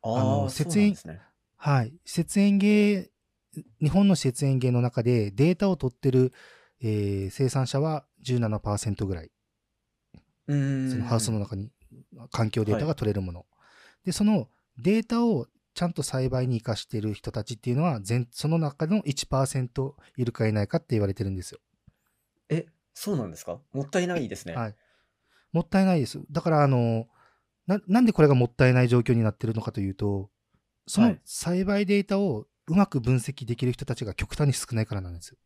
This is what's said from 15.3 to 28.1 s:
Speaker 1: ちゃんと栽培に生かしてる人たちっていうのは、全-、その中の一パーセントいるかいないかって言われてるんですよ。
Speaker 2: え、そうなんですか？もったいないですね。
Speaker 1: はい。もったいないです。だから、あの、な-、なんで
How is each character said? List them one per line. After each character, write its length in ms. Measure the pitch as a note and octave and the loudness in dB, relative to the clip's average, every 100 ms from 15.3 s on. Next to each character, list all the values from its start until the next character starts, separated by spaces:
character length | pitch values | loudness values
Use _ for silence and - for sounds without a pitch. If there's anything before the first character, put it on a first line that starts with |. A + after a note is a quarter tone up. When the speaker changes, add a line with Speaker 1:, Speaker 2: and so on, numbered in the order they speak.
| F3 A#2 _ _ - | 0 -4 _ _ -6
Speaker 1:
ち 80 | |
ゃ 40 | F3 | -4
ん 60 | |
と 80 | E3+ | -4
栽 280 | C#3+ C3 C3 | -4 -2 -2
培 180 | B2+ B2+ | 0 0
に 100 | A#2+ | -2
生 60 | |
か 120 | - G#2+ | -2 -6
し 100 | - | -4
て 140 | A2+ | -4
る 140 | G#2+ | -4
人 180 | G2+ - | -6 -8
た 120 | A2 | -8
ち 100 | G#2+ | -8
っ 40 | A#2 | -8
て 120 | - | -2
い 40 | |
う 20 | B2 | 0
の 80 | |
は、 180 | E3+ B2 | 0 -2
全-、 260 | G2 A#2 B2 | -2 -2 -2
そ 160 | - D3 | -6 -2
の 100 | E3 | 0
中 300 | D3+ - D#3 | -2 -4 -2
の 160 | G#3 D3 | 0 0
一 220 | C#3 - | -6 -2
パ 160 | C3+ | -2
ー 20 | C3+ | 0
セ 160 | C#3 | -2
ン 80 | B2 | -4
ト 260 | - C3+ - _ - | -6 -8 -8 _ -4
い 80 | A#2+ | -4
る 60 | |
か 160 | - A2 | 0 0
い 60 | |
な 100 | G#2+ | 0
い 40 | G2+ | 0
か 120 | E3 | -4
っ 20 | |
て 60 | _ | _
言 100 | A2+ | 0
わ 40 | G2+ | 0
れ 80 | |
て 100 | F#2+ | -2
る 60 | G2 | -4
ん 60 | F#2+ | -4
で 80 | |
す 80 | F2 | -10
よ。 80 | - _ _ _ _ _ _ _ _ _ | -18 _ _ _ _ _ _ _ _ _
Speaker 2:
え、 160 | D#3+ - _ _ - | -6 -6 _ _ -12
そ 180 | G3+ | -6
う 40 | F3+ | -4
な 80 | G2+ | -4
ん 60 | |
で 60 | E2 | -10
す 80 | - | -10
か？ 160 | F2 _ | -12 _
も 120 | C3 | -10
っ 60 | C#3+ | -4
た 100 | F#3+ | -2
い 80 | F3+ | -2
な 100 | F3 | -2
い 100 | A#2+ | -4
で 80 | - | -8
す 120 | E3+ | -10
ね。 80 | D3 | -8
Speaker 1:
は 140 | A2+ | -8
い。 60 | G#2+ _ _ _ _ _ _ _ | -10 _ _ _ _ _ _ _
も 100 | E3 | -6
っ 80 | - | 0
た 120 | G3 | 2
い 40 | F#3+ | 2
な 100 | F3 | 2
い 40 | |
で 80 | A#2+ | 0
す。 120 | D3 - | -6 -8
だ 100 | D3+ | -4
か 80 | F3 | 0
ら、 140 | D#3 | 4
あ 40 | C#3+ | 4
の、 400 | B2+ A#2 A2+ A#2 _ _ _ _ _ - | 4 2 -2 -4 _ _ _ _ _ -4
な-、 120 | G3 - | -4 2
な 140 | G#3+ | 4
ん 40 | |
で 80 | A#3+ | 4